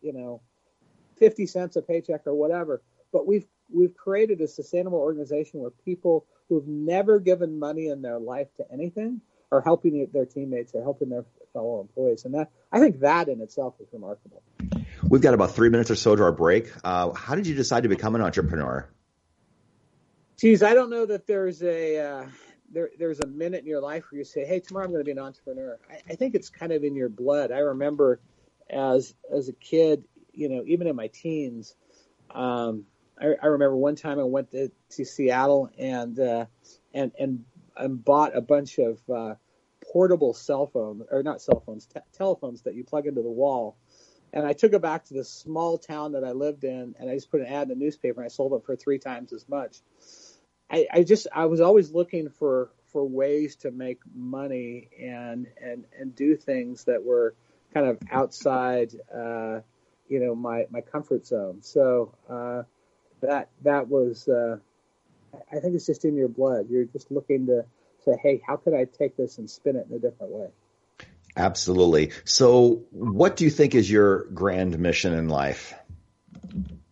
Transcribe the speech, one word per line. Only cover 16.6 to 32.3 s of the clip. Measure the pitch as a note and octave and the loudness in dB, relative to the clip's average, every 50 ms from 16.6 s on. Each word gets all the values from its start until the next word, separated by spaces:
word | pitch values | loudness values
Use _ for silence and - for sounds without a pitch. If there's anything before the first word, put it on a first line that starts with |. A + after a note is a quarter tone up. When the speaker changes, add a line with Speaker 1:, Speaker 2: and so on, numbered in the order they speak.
| - - - - - | 2 -2 -12 -10 -6
Speaker 2:
Uh, | F2+ F2+ F2+ F2+ E2+ E2 | -4 -2 0 0 -2 -4
how | - - A2 C#3 | -6 -8 -6 -4
did | F#3 G#3 | -4 -2
you | E3 D3+ | -2 -2
decide | C3+ B2 - B2+ A#2 A#2+ | -2 -2 0 0 0 2
to | A2+ | 2
become | G2 - - A2 A2 | 0 0 0 -2 0
an | A#2 | 0
entrepreneur? | G#2+ F2 E2 G2 E2+ D#2 E2 D#2+ C#2+ B1 B1 C2 - - _ _ _ _ _ _ _ _ _ _ _ _ _ _ _ _ _ _ _ _ _ _ _ _ _ _ _ _ _ - | 0 0 0 0 -2 -2 -2 -2 -4 -4 -4 -6 -8 -10 _ _ _ _ _ _ _ _ _ _ _ _ _ _ _ _ _ _ _ _ _ _ _ _ _ _ _ _ _ 2
Speaker 1:
Geez, | - A3+ A3 F#3 G#3 | 6 6 8 8 8
I | G#3 A#3 | 6 6
don't | B3+ B3+ A#3 | 6 4 4
know | A#3 A#3 A3+ | 0 -2 -2
that | G#3+ G#3 F#3+ - - | -2 -2 -4 -2 -2
there's | G#3 G3 F#3+ F#3 F3 D3+ | -2 -2 -2 -2 -4 -4
a, | F3 F3 E3+ E3 E3 D#3+ D#3 D3+ | -2 -2 -2 -2 -2 -2 -2 -2
uh, | D3 C#3+ C#3+ C3+ B2+ C3+ C3+ - - - - _ _ _ | -4 -6 -8 -10 -12 -16 -18 -20 -20 -20 -20 _ _ _
there, | - D#3+ E3+ D3+ - C3+ | -8 -6 -6 -6 -6 -6
there's | E3+ E3 D#3 C#3 | -6 -6 -4 -4
a | D3+ C3+ | -6 -6
minute | C3+ D3 E3 F3 F3+ E3+ | -6 -8 -8 -6 -6 -8
in | B2+ D#3 | -8 -6
your | D#3 C#3+ | -6 -6
life | C#3 C#3+ D3+ D#3+ D#3 - | -6 -6 -8 -10 -12 -12
where | C#3+ C#3+ | -14 -14
you | C#3 | -12
say, | - - D3+ C#3 | -8 -8 -6 -4
"Hey, | C#3+ F#3 F#3 | -2 -2 -4
tomorrow | F3+ - F#3+ G3 F#3+ | -4 -6 -10 -8 -8
I'm | F#3 | -4
gonna | F3 D#3+ C#3+ | -4 -4 -4
be | D3 | -4
an | C#3 C3+ | -6 -8
entrepreneur." | C3+ C#3 C#3 _ - C3+ C3 C3 C3 B2+ A#2 - _ - | -8 -12 -14 _ -14 -14 -12 -12 -12 -12 -14 -16 _ -20
I, | D3 D3+ - - - | -20 -20 -16 -14 -8
I | |
think | - B3+ C4+ G#3+ | -4 -4 -2 -2
it's | F#3+ - - | -2 -4 -6
kind | _ - D#3+ E3+ | _ -12 -8 -4
of | E3 D3+ C#3+ | -4 -2 -2
in | D3 C#3 | -4 -4
your | C3+ B2+ B2 | -4 -6 -6
blood. | G#2+ G2+ B2 C3+ C#3+ D3 C#3 A2+ | -6 -6 -2 0 0 0 0 -2
I | B2 C3+ | -2 -2
remember | D3 D3 C3+ C3 C#3+ D3 D3+ C#3+ D3 C3 B2 - _ _ _ _ _ _ _ _ _ - | -2 -2 -2 -2 -4 -4 0 2 4 4 4 2 _ _ _ _ _ _ _ _ _ -10
as, | - C#3 C3+ C3 B2+ C3+ B2+ - - _ - - | -6 -4 0 2 2 2 0 0 -10 _ -14 -6
as | - C#3+ C3 C3 | -6 -4 -4 -6
a | - | -10
kid, | _ - - - D#3+ E3 D#3 D3+ C#3+ - _ _ _ _ _ - | _ -10 -2 2 4 4 4 4 0 -2 _ _ _ _ _ -12
you | - D3 C#3+ | -8 -6 -6
know, | C3 B2+ A2+ | -4 -6 -2
even | - E3 E3+ F3 E3+ | -2 0 0 0 -2
in | C#3+ | -4
my | B2 A2 A2 | -4 -6 -10
teens, | _ - - E3+ D#3+ D#3 C#3+ B2+ A#2+ A#2 G#2+ - - _ _ _ _ _ _ _ _ _ _ _ | _ -10 -8 -6 -6 -4 -6 -6 -8 -12 -16 -16 -20 _ _ _ _ _ _ _ _ _ _ _